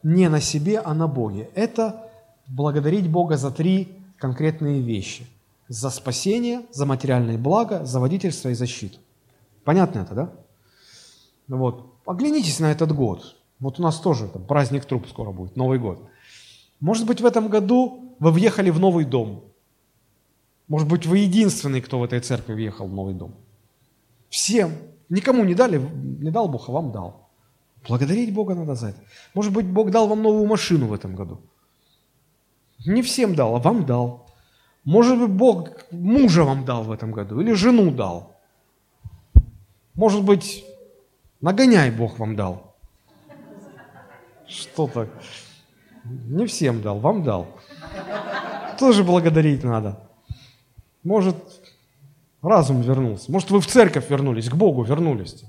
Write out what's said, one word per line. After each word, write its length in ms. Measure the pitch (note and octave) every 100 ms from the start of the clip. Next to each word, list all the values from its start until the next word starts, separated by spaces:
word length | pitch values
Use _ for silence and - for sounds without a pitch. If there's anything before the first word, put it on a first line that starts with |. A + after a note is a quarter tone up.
не 260 | D#3 F3 F3+
на 100 | D3+
себе, 400 | D3+ D3+ D3+ G#3+
а 140 | G3
на 140 | D3+ D#3+
Боге? 420 | C3 G#2+ G2 A2 -
Это 540 | A3+ A#3 A3 A3 - - _ _ -
благодарить 640 | C3 D3 D3 D3 G3 F3+
Бога 260 | E3+ E3+ D3+
за 160 | C#3
три 380 | B2 E3 F#3+ F#3 - - _
конкретные 640 | C3 B2 D#3 D#3 D3+ C#3+
вещи. 480 | A#2+ G#2+ G2 - A#2+ _ _ _ _
За 220 | A2+ C3
спасение, 720 | B2 - B2+ F#3 A3+ A#3+ A#3+ A#3
за 140 | C#3 C#3+
материальные 520 | C3 C3+ B2+ A#2 A2+
блага, 460 | B2+ G3+ A3 G3
за 160 | C#3+ B2+
водительство 480 | B2+ F#3+ F#3+ - C3
и 60 |
защиту. 460 | A#2 A#2+ - G2 - _ _ _ _ _ _ -
Понятно 340 | E3+ - G#2+
это, 140 | F2 G2+
да? 140 | E3+ - _ _ _ _ _ - - _ _ _ -
Вот. 460 | C3 B2+ B2 - _ -
Оглянитесь 540 | F3+ C#4+ D4+ F3+ C3+
на 100 | D#3
этот 220 | D3+ D#3+
год. 420 | D3 A#2+ F2+ - _ _ _
Вот 200 | C3+ C3
у 40 |
нас 160 | E3+ D#3+
тоже 300 | F#3+ C3 G#2
там 160 | F#2 F#2
праздник 400 | D3 C3 C#3 -
Труб 200 | B2+ -
скоро 220 | - A2
будет, 260 | F#2 F#2 B2+
Новый 220 | B2+ C3
год. 200 | A2+ F2 - _ _ - - - _ _
Может 260 | D3+ A3 A3+
быть, 140 | A#3+
в 60 | A#3+
этом 240 | A#3 A3
году 680 | G#3+ F#3+ B3 B3+ - - -
вы 120 | D#3
въехали 380 | E3 G#3+ G3+ F#3+
в 100 | D#3+
новый 240 | F#3+ E3+
дом. 400 | C#3+ B2+ A2 G2 - _ _ _ _ _ _ _ _ _ _ _ _
Может 180 | D3+ D3+
быть, 180 | E3+ E3
вы 120 | F#3+
единственный, 640 | G3+ F#3+ G#3 - C#3+ C3
кто 180 | B2 B2+
в 40 |
этой 180 | A#2+ B2
церкви 320 | B2 A#2+ -
въехал 340 | A2 A2 F#2+ F#2+
в 60 |
новый 220 | G2 F#2+ F#2
дом. 180 | G2 - _ _ _ _ _ _ _ _ _
Всем. 420 | - - A3+ F3 D#3+ - _ _
Никому 340 | F3+ C4+ B3+
не 120 | G3 F3
дали, 260 | B3 D#3 C3+ D3+ C3+ C3+
не 80 | D3
дал 180 | F#3+ G3+
Бог, 220 | C3 -
а 20 |
вам 200 | C3 D#3
дал. 360 | G#2 F2 - _ _ _ _ _ _ -
Благодарить 460 | A#2+ C#3 G3+ A#3
Бога 200 | G3+ F#3+
надо 220 | F3+ D#3 B2+
за 120 | A2+
это. 120 | F#2+ _ - -
Может 200 | F#3+ G#3
быть, 120 | G3 F3+
Бог 260 | F#3 G#3
дал 160 | G#3+ G#3+
вам 140 | G#3+
новую 240 | A3 G#3+ G#3
машину 420 | G#3+ - E3 A#2
в 60 |
этом 220 | G#2 F#2+ F#2
году. 240 | F2+ - _ _ _ _ _ _ _ _ _ _ _ _ _ _ A#2
Не 160 | A3
всем 320 | B3 - A3+
дал, 220 | D#3+ A#2 A#2+
а 40 |
вам 260 | B2+ A#3 C#3
дал. 400 | B2 B2 B2 - _ _ _ _ _
Может 340 | - F#3 A#3+ B3+
быть, 120 | A#3+
Бог 400 | F#3+ B3 F#3 D#3+ - -
мужа 520 | E3+ F3 B3+ B3+ E3
вам 220 | D3 C3+ C3
дал 180 | A#2+
в 80 | A2
этом 220 | A2 A2+
году 260 | A2 G2+ G#2+
или 140 | G#3
жену 380 | G#3 G#3+ A#3+ F#3
дал. 440 | B2+ G2 F2 - _ _ _ _ _ _ _ - - _ - - - _ _ _
Может 300 | - G#3+ G3+ G3
быть, 400 | G3+ - - - - - _ _ _ _ _
нагоняй 500 | D#3 G3 C4 G#3+ C3+
Бог 280 | A2+ A#2 -
вам 160 | A2 G#2+
дал. 400 | F#2 F#2 - _ - _ _ _ _ - - - - - - - - - _ _ -
Что 400 | - - - C#3+
так? 220 | B2 A2+ - - - - - _ _ _ -
Не 420 | A#2+ B2+ A#2 D3+ A#3
всем 360 | - D3 A2+
дал, 180 | G#2 G2+
вам 240 | C3 G#3+
дал. 240 | D3 F#2+ D#2+ - - - - - - - - - - - - -
Тоже 240 | C4 G#3 F3+
благодарить 580 | F3 E3 D#3+ D#3 C#3
надо. 340 | B2 A2+ G#2 G2+ - _ _ - - _ _ - _ _
Может, 340 | E3+ G#3 F#3 D#3+ - - - _ _ _ - _ _ _
разум 400 | D#3 G#3 C3 C3
вернулся. 500 | A#2+ C3 B2+ G2+ -
Может, 180 | F3+ -
вы 120 | G3
в 60 | -
церковь 420 | B3 G3+ D3+ B2
вернулись, 400 | C#3 C#3 A2+ A2+
к 60 | C#3+
Богу 280 | G3+ C3
вернулись. 600 | A2+ C#3+ E3+ A#2+ F#2 -